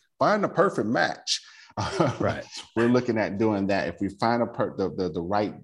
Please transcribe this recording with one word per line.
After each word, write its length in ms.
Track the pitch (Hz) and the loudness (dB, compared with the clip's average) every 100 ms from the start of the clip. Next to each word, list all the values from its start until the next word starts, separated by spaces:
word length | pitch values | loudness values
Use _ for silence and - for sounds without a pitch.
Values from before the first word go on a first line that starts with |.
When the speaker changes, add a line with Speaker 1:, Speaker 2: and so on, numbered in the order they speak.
| _ - | _ 0
Speaker 1:
find 260 | 156 208 | 2 2
the 40 | 180 | 0
perfect 400 | - 190 - 107 | 2 2 2 0
match. 520 | 165 - - - - - - - - | 0 0 -2 -6 -6 -8 -20 -12 -6
<laughs> 400 | 98 - 151 - | -2 0 0 0
Speaker 2:
Right. 260 | 95 - - - - | -2 -2 -8 -16 -6
Speaker 1:
We're 140 | 113 120 | 0 4
looking 300 | 123 123 110 | 4 2 0
at 200 | 92 101 | 0 0
doing 300 | 110 101 98 | 2 2 2
that. 180 | 98 73 | 0 -2
If 140 | - | -4
we 80 | 98 | -6
find 340 | - 117 120 | 0 0 2
a 40 | 110 | 0
per-, 260 | - 101 - | -2 -4 -2
the, 160 | 92 78 | -2 -2
the, 140 | 90 | -4
the 120 | 87 | -4
right 320 | 85 104 101 76 | -2 -2 -2 -6